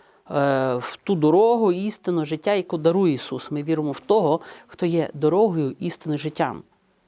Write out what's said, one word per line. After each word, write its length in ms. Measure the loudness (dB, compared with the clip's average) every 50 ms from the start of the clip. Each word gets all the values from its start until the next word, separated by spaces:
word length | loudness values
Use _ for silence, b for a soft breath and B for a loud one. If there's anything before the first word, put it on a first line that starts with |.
| b b b b b b
е, 440 | -2 0 2 2 2 0 0 0 -2
в 240 | -4 -6 -8 -12 -8 -4
ту 100 | -2 0
дорогу, 580 | 2 4 4 6 6 6 4 4 2 2 2
істину, 520 | 0 0 -2 -6 -6 -6 -4 -2 -2 -2 -2
життя, 300 | -4 -4 -4 -2 0 0
яку 240 | 0 -2 -4 -4 0
дарує 360 | 2 2 2 4 2 2 0
Ісус. 360 | 0 -4 -8 -8 -10 -8 -8
Ми 120 | -8 -6
віримо 300 | -4 -2 -2 -2 -2 -4
в 80 | -6 -4
того, 400 | 0 2 2 4 4 2 0 0 B B B B B
хто 200 | B -8 -4 -2
є 240 | 0 0 0 -2 -2 -4
дорогою, 640 | -2 0 2 4 4 4 2 2 0 -2 -2 -4 -6
істиною, 380 | -8 -8 -8 -8 -6 -6 -6 -4
життям. 440 | -6 -6 -4 -4 -4 -4 -4 -8 -14 _ _ _ _ _ _ _ _